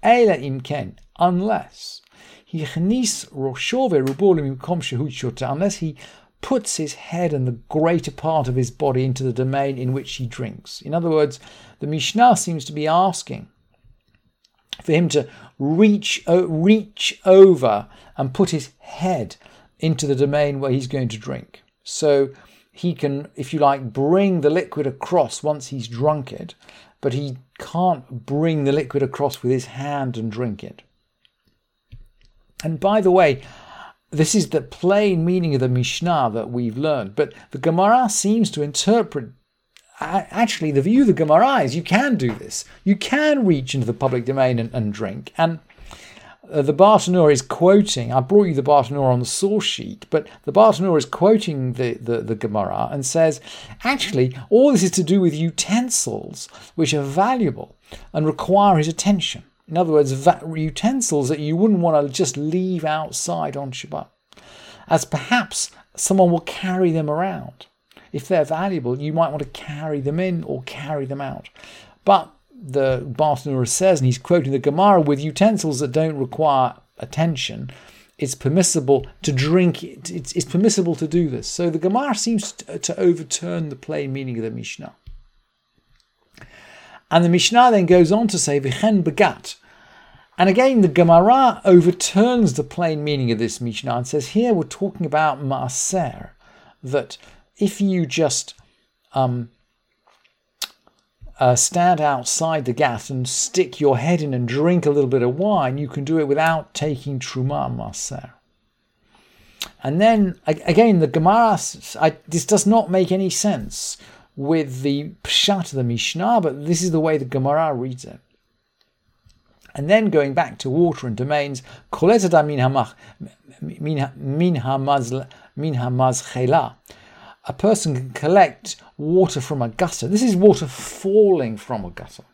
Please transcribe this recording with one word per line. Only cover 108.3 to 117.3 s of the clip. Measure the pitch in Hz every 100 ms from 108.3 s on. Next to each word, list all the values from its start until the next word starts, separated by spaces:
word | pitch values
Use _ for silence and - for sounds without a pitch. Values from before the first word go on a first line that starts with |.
| _ _ _ _ _ _ _ _ _ _ _ _ _ - _
And | 131 156
then, | 214 226 196 170 -
a-, | 151 -
again, | 165 233 185
the | 156
Gemara, | 165 165 214 226
s-, | 185 - - - -
I, | 160 156 -
this | 165 -
does | 208 202
not | 226 214
make | 185 175
any | 185 190
sense | - 208 160 101 - - - - - _ -
with | 139 160 147 127
the | 139 143 151 -
pshat | - - - 196 170
of |
the | 135
Mishnah, | 123 117 - 160 196 233
but | 165 135 147
this | 170
is | 180
the | 160
way | 160 156
the |
Gemara | 131